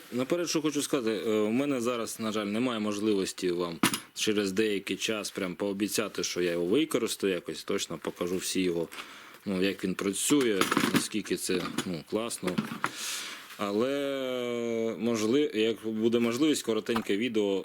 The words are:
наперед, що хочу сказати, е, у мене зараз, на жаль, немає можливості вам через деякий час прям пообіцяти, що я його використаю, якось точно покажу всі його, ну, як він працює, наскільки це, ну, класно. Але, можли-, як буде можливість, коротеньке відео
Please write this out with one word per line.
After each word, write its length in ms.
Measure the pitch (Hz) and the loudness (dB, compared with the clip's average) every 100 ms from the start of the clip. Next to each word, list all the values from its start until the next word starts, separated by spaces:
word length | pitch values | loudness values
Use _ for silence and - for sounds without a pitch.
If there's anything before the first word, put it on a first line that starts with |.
| - | -4
наперед, 360 | 120 131 175 165 | -2 0 0 2
що 140 | 160 | 0
хочу 200 | 151 143 | 0 0
сказати, 400 | 139 147 110 107 113 | 0 0 2 0 2
е, 40 | |
у 200 | 107 107 | 2 4
мене 300 | 117 143 131 | 2 2 0
зараз, 400 | 117 120 107 - | 0 -2 -4 -4
на 120 | 113 | -2
жаль, 140 | 107 101 | -2 0
немає 340 | 107 127 113 | 0 0 0
можливості 680 | 104 101 110 101 92 - 92 | 0 0 2 2 2 0 0
вам 280 | 87 87 82 - - - | 0 -2 2 0 0 -8
через 380 | - - 104 101 | -4 0 2 0
деякий 440 | 95 110 98 - 95 | 2 2 0 -2 -4
час 340 | - 107 95 | -2 -4 -4
прям 240 | - 92 | -4 -6
пообіцяти, 680 | 87 101 98 104 - 92 - | -2 -2 0 0 0 -2 -2
що 160 | 85 - | -2 0
я 100 | 90 | 0
його 140 | 85 87 | 2 2
використаю, 680 | 123 156 165 110 - 98 | 4 4 0 0 0 0
якось 300 | 87 - 78 | 0 -2 -8
точно 340 | - 98 - 82 | -2 -2 -2 -4
покажу 380 | - - 90 92 | -6 -4 -2 -2
всі 240 | - 92 | 0 0
його, 280 | 92 85 82 - - - - - 104 | 2 2 -2 -6 -14 -16 -20 -10 -2
ну, 160 | 95 | 0
як 220 | 98 95 | 0 0
він 100 | 95 | -2
працює, 680 | 90 95 98 - 147 123 98 - - - | -2 -2 0 2 4 4 2 2 2 2
наскільки 420 | 92 - 107 - 90 | 0 0 -4 -2 -4
це, 260 | - 92 87 - - | 0 -2 -2 -4 -4
ну, 180 | 87 - | -6 -4
класно. 400 | 107 113 - 92 - 110 113 - - - - - - - - | -4 -4 -4 -4 -2 -4 -4 -6 -6 -6 -6 -8 -12 -14 -6
Але, 1400 | 104 104 127 143 139 135 131 127 120 120 117 113 113 92 | -2 2 2 0 -2 -2 -2 -2 -2 -2 -2 0 -2 0
можли-, 520 | 113 117 107 135 151 | 0 2 4 4 4
як 220 | 107 110 107 110 | 2 2 0 -2
буде 320 | 110 113 120 | 2 4 4
можливість, 440 | 117 120 156 143 | 2 2 2 2
коротеньке 540 | - 110 104 113 - 101 | 2 -2 2 -2 2 0
відео 480 | 123 110 101 95 | 2 2 2 0